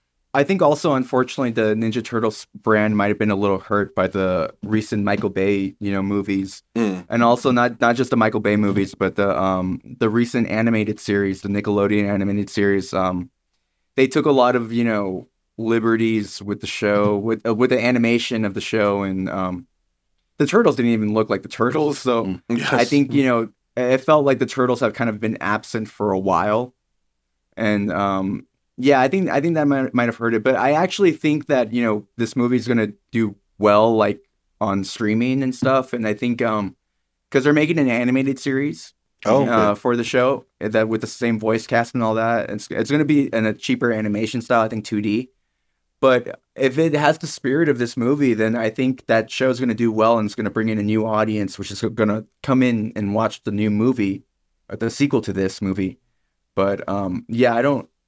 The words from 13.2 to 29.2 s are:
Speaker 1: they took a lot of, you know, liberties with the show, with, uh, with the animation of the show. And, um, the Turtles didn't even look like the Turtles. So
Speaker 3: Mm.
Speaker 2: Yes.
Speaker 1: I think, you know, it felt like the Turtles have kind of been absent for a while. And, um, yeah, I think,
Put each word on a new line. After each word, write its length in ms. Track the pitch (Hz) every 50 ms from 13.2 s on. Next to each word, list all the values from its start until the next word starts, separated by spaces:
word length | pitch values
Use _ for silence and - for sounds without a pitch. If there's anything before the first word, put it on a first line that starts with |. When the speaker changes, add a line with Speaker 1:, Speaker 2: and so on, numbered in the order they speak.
| 90 - _ _ _ _ _ _ _ _ _ _ _ _ -
Speaker 1:
they 120 | - 135 135
took 180 | - 156 143
a 60 | 151
lot 260 | 139 131 120 123 123 123
of, 160 | 117 110 117
you 100 | 117 117
know, 460 | 117 110 104 101 95 92 87 - _ _ _ _ _ _ -
liberties 840 | 113 113 117 113 110 113 113 113 113 113 113 110 104 101 - -
with 180 | 98 101 101 101
the 80 | - 98
show, 480 | - - 110 104 104 101 104 104 104 101
with, 280 | 101 113 110 107 - 113
uh, 80 | 113
with 140 | 104 127 123
the 120 | 127 123
animation 600 | 113 123 127 120 117 117 120 120 117 - 123 113 107
of 120 | 101 95
the 60 | 98
show. 420 | - - - 110 104 104 101 101 98
And, 260 | 95 95 95 95 -
um, 380 | - 95 92 92 90 90 87 _ _ _ _ _ _ _ _ _ _ _ _ _ _ -
the 80 | 151 143
Turtles 280 | - 226 233 170 143
didn't 160 | 131 120 120
even 220 | 117 110 107 104 107
look 160 | 110 110 -
like 140 | 107 95 -
the 60 | -
Turtles. 480 | - - 113 123 120 156 151 151 139 -
So 260 | - 127 120 117 110
Speaker 3:
Mm. 160 | 98 90 87 _ -
Speaker 2:
Yes. 240 | 120 117 - - 143
Speaker 1:
I 100 | 123 120
think, 300 | 120 147 143 139 127 123
you 100 | 143 135
know, 260 | 131 120 117 117 - _ _ _ _ - 123
it 220 | 127 123 131 131
felt 260 | - - 156 151 143
like 140 | 139 135 120
the 60 | 127
Turtles 360 | 110 - 135 123 123 123 113
have 120 | 131 110 104
kind 140 | - 120 117
of 120 | 107 101
been 160 | 113 110 107 -
absent 480 | 71 98 104 107 - - - 113 110 107
for 240 | - - 101 104
a 80 | 95 98
while. 540 | 95 95 90 82 92 104 107 113 123 127 _ _ _ _ _ _ _ _ _ _ _ _ _ _ _ _ -
And, 340 | - 113 107 104 101 101 104
um, 560 | 78 92 101 101 98 95 95 95 95 - - _ _ _ _ _ _ -
yeah, 220 | 127 139 143 131
I 80 | 127 -
think, 220 | - 196